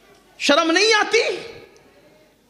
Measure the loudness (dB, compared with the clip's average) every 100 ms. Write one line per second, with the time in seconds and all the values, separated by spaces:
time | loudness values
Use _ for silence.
0 | _ _ _ -4 0 2 2 2 2 2
1 | 0 0 -2 -6 -12 -18 -20 _ _ _
2 | _ _ _ _